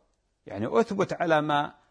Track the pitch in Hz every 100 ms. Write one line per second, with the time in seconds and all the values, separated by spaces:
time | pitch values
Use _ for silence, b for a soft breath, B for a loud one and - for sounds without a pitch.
0 | _ _ _ _ - 98 110 226 226 196
1 | 180 - 170 156 151 147 151 - _